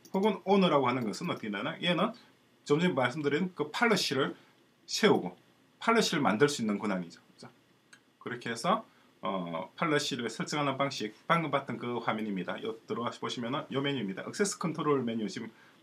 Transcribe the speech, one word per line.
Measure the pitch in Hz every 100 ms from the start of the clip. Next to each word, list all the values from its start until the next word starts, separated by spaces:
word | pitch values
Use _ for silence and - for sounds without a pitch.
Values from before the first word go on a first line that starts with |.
| -
혹은 | 190 214 180 -
오너라고 | 196 180 147 123
하는 | 127
것은 | 113 92 170
어떻게 | 123 110
되나? | 101 127 165
얘는 | 170 165 214 - - _ _ _
좀 | - 147
전에 | 175
말씀드린 | 135 123 139 143 143 180 -
그 | 151
팔러시를 | - 233 214 - 135 160 - - _ _ _ -
세우고 | - 208 117 180 - _ _ _ -
팔러시를 | - 226 - 165
만들 | 127 107 143
수 | -
있는 | 110 101
권한이죠. | 107 92 85 - _
그죠? | - - _ _ _ _ - _ _
그렇게 | - 123 120
해서, | 117 170 220 - _ _ _
어, | - 98 85 82 - -
팔러시를 | 170 147 - 131 117
설정하는 | - 170 156 143 131
방식, | 139 131 107 - -
방금 | 170 156
봤던 | 139 - 120
그 | 120 120
화면입니다. | 120 110 110 95 87 104
요 | 113 110 -
들어가서 | 110 117 -
보시면은 | 117 113 117 143 -
요 | 135
메뉴입니다. | 143 139 101 92 -
액세스 | - 202 -
컨트롤 | 175 151 151 139
메뉴 | 117 113 104
지금 | 113 113 - - _